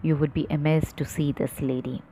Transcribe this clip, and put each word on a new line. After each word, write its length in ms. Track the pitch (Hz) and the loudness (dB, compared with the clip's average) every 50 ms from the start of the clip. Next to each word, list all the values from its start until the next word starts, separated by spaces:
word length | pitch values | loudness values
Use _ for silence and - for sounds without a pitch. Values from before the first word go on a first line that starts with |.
You 140 | - 160 160 143 | 4 2 2 4
would 160 | 151 147 127 | 2 0 0
be 120 | 160 147 - | -2 -2 0
amazed 480 | - 151 143 156 156 160 151 - - - | 0 0 2 4 4 4 2 0 -2 -6
to 80 | 147 | -6
see 260 | - - - 151 143 | -4 -2 0 0 0
this 300 | 135 - 143 127 - - | 2 0 -2 -4 -2 -2
lady. 400 | 143 131 131 127 123 123 131 - - - | -2 -2 0 -2 -2 -4 -6 -8 -10 -12